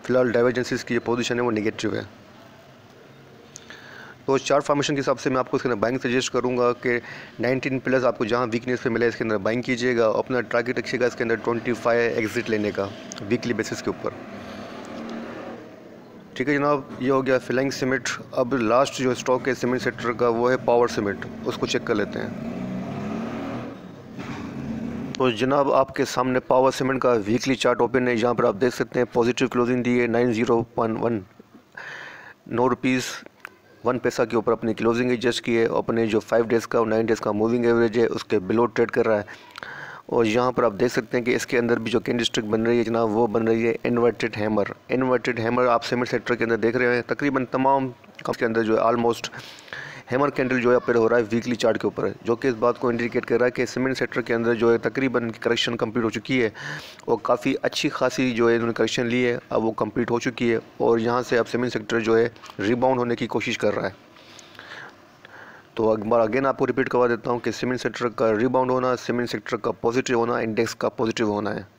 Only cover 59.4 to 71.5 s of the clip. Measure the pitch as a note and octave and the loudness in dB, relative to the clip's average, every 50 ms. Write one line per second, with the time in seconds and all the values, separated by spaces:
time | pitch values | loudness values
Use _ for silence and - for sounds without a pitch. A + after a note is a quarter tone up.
59.4 | - - A#2 A#2 A2 A2+ A2 - A2 G#2 - - A#2+ G#2+ A#2 A#2 - C3 A#2 - | -6 -2 -2 0 0 0 0 -2 -4 -2 0 -2 -2 0 0 -2 -2 -4 -4 0
60.4 | B2 A#2 A2+ A2+ - - - - B2 A#2 A#2 A#2 A2+ A#2 A#2+ B2+ B2 - C3+ A#2 | 0 0 0 0 -2 -6 -6 0 2 2 4 4 2 0 0 0 0 0 0 0
61.4 | A2+ - - A#2+ B2 B2 - A#2 G#2+ G#2 - A#2 A2+ A2 A2+ A2+ A#2 A#2+ - - | 0 0 0 -2 -2 -2 -4 -6 -4 -2 -2 0 2 4 4 4 4 2 -2 -8
62.4 | - - - - - G2+ A#2+ A#2+ A#2+ C3 C3 B2 B2 A#2+ A#2 - - A2 - A#2 | -20 -18 -8 -4 0 0 0 2 2 2 2 2 0 -2 -2 -4 -4 -4 -4 -4
63.4 | G#2 - A2+ - - G#2 G2+ - - F#2+ - - - - - - - - - - | -2 -2 -4 0 0 0 0 0 -4 -6 -8 -10 -20 -20 -20 -20 -20 -20 -20 -20
64.4 | - - - - - - - - - - - - - - - - - - - - | -20 -20 -20 -20 -18 -18 -18 -16 -18 -18 -20 -20 -20 -20 -20 -20 -20 -20 -20 -20
65.4 | - - - - - - _ - A2+ A2 A2 A2 G2+ A2 A#2+ A#2 A2+ A2 G#2+ C3+ | -20 -20 -20 -20 -20 -18 _ 0 2 2 2 2 2 2 2 2 2 2 2 0
66.4 | C3+ C#3 C3 - C#3 B2+ A#2+ B2 C3 - - B2 B2 A#2+ A#2+ G#2+ - - A#2+ A#2+ | 0 0 0 0 0 0 2 0 0 0 2 2 2 2 2 -2 -2 -4 -4 -2
67.4 | - A#2+ G#2+ - - B2 B2+ A#2+ - B2+ A2 - B2 A#2+ G#2+ - B2+ A2+ A2 G#2 | -2 -4 -4 -4 -2 -2 -2 -2 -4 -4 -4 -2 -4 -4 -2 0 2 2 2 4
68.4 | A#2 C3 B2 C3 B2+ B2+ B2+ B2+ B2+ B2+ B2+ A#2 - - B2 A#2+ B2 A#2 - A2 | 2 2 2 2 2 2 0 0 0 0 -2 -2 -2 -4 -2 -2 -2 -2 -4 -8
69.4 | - - - A2+ - A#2+ G#2 - - A#2 A#2 B2+ B2 - C3 A#2 A#2 A#2 A#2+ A#2+ | -6 -6 -6 -4 -4 -4 -4 0 0 0 0 0 0 2 2 2 2 2 0 -2
70.4 | A#2+ A2+ A2 G#2 A#2 A2 - _ - A#2 - - B2 A2+ A2 - A#2+ G#2+ G#2 G2+ | -2 -2 0 0 -2 -2 -2 _ -4 -4 -2 0 -2 -2 0 0 0 0 0 -2
71.4 | G#2+ G2+ | -2 -4